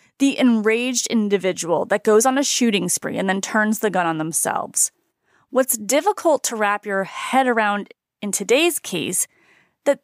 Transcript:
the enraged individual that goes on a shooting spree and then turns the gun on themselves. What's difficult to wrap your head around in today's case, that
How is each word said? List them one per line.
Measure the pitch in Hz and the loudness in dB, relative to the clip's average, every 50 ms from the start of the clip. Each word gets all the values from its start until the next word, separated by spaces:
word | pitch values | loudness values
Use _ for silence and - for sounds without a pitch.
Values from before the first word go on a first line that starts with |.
| _ _ _ _ | _ _ _ _
the | 277 277 262 - | 0 0 2 2
enraged | 262 247 233 220 202 220 220 233 247 254 254 233 - | 2 2 4 2 2 2 0 0 0 -2 -2 -4 -4
individual | - - 226 208 202 202 196 175 190 175 175 - 156 165 147 - | -2 0 0 2 2 0 0 0 -2 -2 -2 -2 0 0 0 0
that | - 196 214 - | 0 -2 0 2
goes | 220 214 214 226 | 4 4 4 4
on | 262 262 | 4 2
a | 269 285 | 2 0
shooting | - - - 254 233 202 196 185 | 0 0 2 2 2 2 2 0
spree | 175 - - - - - | 0 -4 -4 -4 -6 -4
and | - 185 | -2 -2
then | 196 190 196 | -2 -2 -2
turns | - - - 220 214 214 214 - | -4 -2 0 0 2 2 0 0
the | - 214 | -2 0
gun | 180 185 175 | 0 0 0
on | 165 160 156 | 0 -2 -2
themselves. | 156 160 170 - - - - - - - - - - - - _ _ _ _ _ _ _ _ _ _ _ | -4 -4 -4 -4 -2 -2 -2 -4 -6 -4 -2 -2 -2 -2 -4 _ _ _ _ _ _ _ _ _ _ _
What's | - 247 262 - - | 0 0 0 0 -2
difficult | 220 214 190 254 294 320 403 415 - - 339 294 - - | -6 -2 0 0 2 2 2 -2 0 2 0 0 2 0
to | - 247 | -6 -4
wrap | 214 214 202 208 208 - | -2 0 0 0 -2 -4
your | 208 196 196 190 | -4 -4 -4 -4
head | - - - - - - 262 262 | -4 -8 -12 -8 0 0 2 2
around | 254 240 220 214 208 202 202 - - - _ _ _ _ _ | 2 2 2 2 0 0 -2 -6 -10 -16 _ _ _ _ _
in | - 202 | -6 -6
today's | 185 - 202 190 233 277 330 349 302 | -4 -4 0 2 2 4 4 2 0
case, | - - - 196 170 123 - 180 - - - _ _ _ _ _ _ _ _ _ _ _ | -2 -8 -6 -6 -6 -6 -4 -4 -4 -4 -4 _ _ _ _ _ _ _ _ _ _ _
that | 285 277 269 | 0 0 0